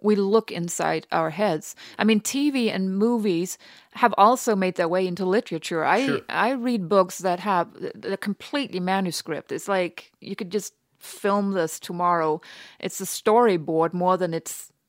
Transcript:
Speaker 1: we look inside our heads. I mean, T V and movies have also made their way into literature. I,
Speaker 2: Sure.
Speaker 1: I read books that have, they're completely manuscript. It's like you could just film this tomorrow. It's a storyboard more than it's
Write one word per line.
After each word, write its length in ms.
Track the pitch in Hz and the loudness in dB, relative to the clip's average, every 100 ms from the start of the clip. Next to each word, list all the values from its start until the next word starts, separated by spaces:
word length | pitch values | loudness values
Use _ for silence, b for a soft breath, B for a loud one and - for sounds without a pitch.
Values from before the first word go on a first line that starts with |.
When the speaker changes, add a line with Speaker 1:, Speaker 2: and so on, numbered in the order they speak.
Speaker 1:
we 160 | 208 208 | 2 2
look 340 | 196 220 214 | 4 2 2
inside 560 | - 170 - 165 160 - | -4 -6 -2 0 -2 -2
our 180 | 170 160 | -2 0
heads. 460 | 156 208 156 - - B B | 0 0 0 -6 -16 B B
I 20 | |
mean, 160 | 214 214 | 2 2
T 320 | - 277 294 | 0 0 0
V 180 | 269 226 | 2 0
and 300 | 190 190 190 | 0 -2 0
movies 600 | 226 240 208 170 180 - B B B | 2 2 0 0 -2 -6 B B B
have 200 | - 240 - | -2 0 6
also 380 | 208 247 - 202 | 6 4 2 2
made 180 | 185 | 2
their 140 | 180 170 | 2 0
way 180 | 180 185 | 2 0
into 180 | 175 | 0
literature. 600 | 185 202 - 160 - 165 | 0 0 0 -6 -4 -2
I, 220 | 143 190 269 | 2 2 2
Speaker 2:
Sure. 140 | - - | -2 -4
Speaker 1:
I 220 | 165 208 | -2 0
read 380 | 269 240 240 165 | 0 -2 -2 2
books 300 | 202 185 - | 2 2 0
that 200 | 185 175 | -4 -2
have, 300 | 202 180 170 - - | 0 0 0 -6 -12
they're 220 | - - 196 | -10 -8 -6
completely 640 | - 196 - 285 262 180 | -6 -6 -4 -4 -4 -4
manuscript. 720 | 180 196 190 - - 147 - | 0 0 0 -4 -6 -8 -6
It's 160 | 127 - | -8 -2
like 420 | 190 175 - - _ | -2 -2 -6 -20 _
you 140 | - | -12
could 160 | 196 185 | -10 -6
just 240 | 208 - - _ _ | -6 -6 -12 _ _
film 540 | - - 208 202 196 | -18 -6 0 0 0
this 260 | 190 160 - | 0 -2 -4
tomorrow. 640 | - 175 175 170 156 160 - B B B | -10 -2 2 2 2 -2 -6 B B B
It's 200 | - - | -10 -8
a 40 | |
storyboard 880 | 190 - - 220 240 175 147 160 165 | -8 -4 2 4 6 2 0 0 0
more 240 | 175 180 180 | 0 0 2
than 180 | 175 | 0
it's 380 | 165 - - - _ | -4 -8 -12 -16 _